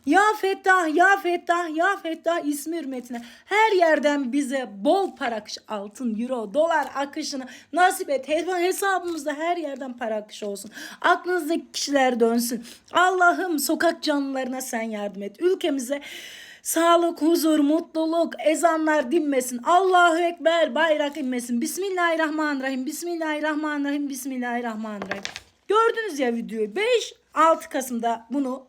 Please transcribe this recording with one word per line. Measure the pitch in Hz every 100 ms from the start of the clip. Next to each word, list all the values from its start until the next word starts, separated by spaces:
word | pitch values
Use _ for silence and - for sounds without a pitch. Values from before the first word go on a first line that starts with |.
| -
ya | 339 427 427
Fettah, | 381 381 381 370 320 302
ya | 370 392
Fettah, | 349 349 349 339 349 311
ya | 359 392
Fettah | 330 320 320 339 285
ismi | 285 320 330
hürmetine | 269 254 240 240 - -
her | - 403 440
yerden | 381 339 294 294 285 262
bize | 277 247 269 247 202
bol | 233 370 359 240
para | 262
akışı, | 220 214 - -
altın, | 214 202 - 247 214
euro, | 240 247 214
dolar | 262 330 330 277
akışını | 262 285 320 285 269 247 - -
nasip | 302 370 381 294
et. | 269 269
He-, | 311 339 370 349
hesabımızda | 370 392 370 349 330 277
her | 285 330 349
yerden | 302 269 269
para | 240 233 220
akışı | 214 - 208
olsun. | 202 202 - - -
Aklınızdaki | - 508 339 359 302 339 -
kişiler | - - 277 262 240
dönsün. | 226 233 233 247 - - _
Allah'ım | - 359 370 349 294 370 302
sokak | - 311 330 339
canlılarına | 302 285 277 262 254 254
sen | 254 233
yardım | 226 214 202 190
et. | 202 -
Ülkemize | 349 370 349 277 240 285 - - - - - -
sağlık, | - 320 339 339 339 339
huzur, | 302 330 311 302
mutluluk, | 285 320 330 320 320 330 320 - 302
ezanlar | 311 330 320 311 302 247
dinmesin. | 330 302 269 254 240
Allahu | 233 349 381 359 349 330
Ekber, | 349 339 294 339 311
bayrak | 247 320 302 294 302
inmesin. | 254 254 240 240
Bismillahirrahmanirrahim, | 311 - 392 359 339 320 320 311 302 285 262 262 262
Bismillahirrahmanirrahim, | 302 339 339 320 302 302 302 311 294 285 294 285
Bismillahirrahmanirrahim. | 269 277 254 247 240 240 214 220 208 190 190 202 - - _ -
Gördünüz | 427 453 453 440 285
ya | 254
videoyu. | 233 190 220 214 208
Beş, | 440 480 - - _
altı | 285 320 320 -
Kasım'da | 294 262 233 226 233 -
bunu | 277 262 262